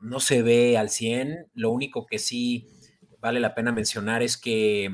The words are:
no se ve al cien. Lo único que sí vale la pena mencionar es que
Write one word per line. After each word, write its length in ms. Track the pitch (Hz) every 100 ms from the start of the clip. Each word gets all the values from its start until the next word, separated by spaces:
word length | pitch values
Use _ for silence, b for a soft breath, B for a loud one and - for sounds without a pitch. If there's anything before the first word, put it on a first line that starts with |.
no 180 | 110 127
se 220 | - 131
ve 360 | 117 120 120 117
al 120 | 104
cien. 580 | - 113 120 139 165 170
Lo 160 | 120 113
único 360 | 120 139 - 117
que 140 | 107
sí 480 | - 120 123 120 110 b b b _ _
vale 200 | 117 120
la 160 | 113 -
pena 160 | 117
mencionar 520 | 117 104 113 104 113
es 140 | 120 -
que 520 | - 110 107 104 98